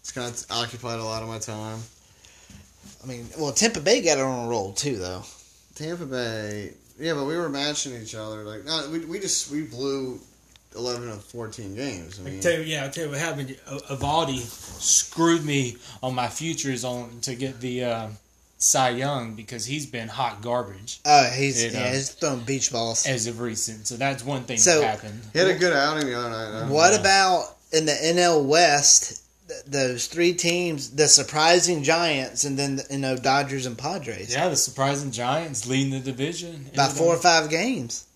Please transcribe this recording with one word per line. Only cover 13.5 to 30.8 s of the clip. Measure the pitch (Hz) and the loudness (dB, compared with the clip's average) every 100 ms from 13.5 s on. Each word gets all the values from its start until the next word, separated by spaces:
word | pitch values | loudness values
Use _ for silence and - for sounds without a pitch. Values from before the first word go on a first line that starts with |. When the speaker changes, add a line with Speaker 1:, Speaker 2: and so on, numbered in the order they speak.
| 135 - | -12 -14
Speaker 3:
O-, | 135 - 135 | -14 -10 -6
Evaldi | 139 156 160 131 | -2 0 0 -4
screwed | 117 - - - - - - - 165 170 | -8 -12 -16 -6 2 2 2 2 4 4
me | 151 143 127 110 - - | 2 0 0 -4 -16 -8
on | 127 | -4
my | 127 120 | -2 -2
futures | - 160 151 139 127 | -4 -6 -4 -4 -4
on | 123 123 120 120 | -4 -6 -8 -10
to | 127 | -8
get | 120 131 131 | -6 -6 -6
the, | 127 123 | -6 -4
uh, | 123 113 110 107 _ _ _ _ | -2 -2 -6 -12 _ _ _ _
Cy | - 143 131 | 2 4 4
Young | 120 135 139 117 | 2 -2 -4 -6
because | 107 107 120 107 | -10 -12 -10 -6
he's | 147 131 | -6 -6
been | 123 113 | -8 -8
hot | 110 123 104 | -4 -4 -4
garbage. | 117 120 110 95 107 - | -2 -2 -2 -10 -14 -6
Speaker 2:
Oh, | 147 147 127 | 8 8 8
he's, | 127 139 120 | 2 0 2
Speaker 3:
It, | 117 | -2
Speaker 2:
yeah, | 110 | 0
Speaker 3:
uh, | 123 | -2
Speaker 2:
he's | 131 135 | -2 -4
throwing | - 160 127 | -4 -2 -2
beach | 113 135 - | -2 -2 -2
balls. | 123 113 113 - | -2 -2 0 0
Speaker 3:
as | 131 113 | 0 -2
of | 113 | -4
recent. | 120 107 - 110 107 | -6 -4 -6 -6 -8
So | 120 | -2
that's | 135 135 | -2 -2
one | 120 139 | -4 -6
thing | 123 117 | -4 2
Speaker 2:
So, | - 160 | 6 6
Speaker 3:
that | 131 107 | 4 0
happened. | 107 107 110 | -6 -12 -6
Speaker 1:
he | 147 | 2
had | 190 | 4
a | |
good | 175 175 | 4 4
outing | 147 143 156 143 | 4 2 2 -2
the | 120 | -2
other | 120 | -4
night, | 113 110 107 110 | -6 -6 -6 0
though. | |
Speaker 2:
What | 143 175 | 6 6
Speaker 3:
Yeah. | 208 | 6
Speaker 2:
about | 190 196 190 180 127 - _ | 6 6 6 4 0 -10 _
in | 160 156 | 0 2
the | 139 | 0
N | 156 175 | 2 4
L | 175 165 | 6 6
West? | 135 156 170 143 139 - - - _ _ _ | 6 6 6 6 6 6 4 -12 _ _ _
Th-, | 147 131 | -16 -6
those | 139 131 123 - | 0 0 0 -6
three | 165 175 | 2 2
teams, | 175 170 175 175 151 | 4 2 2 0 -2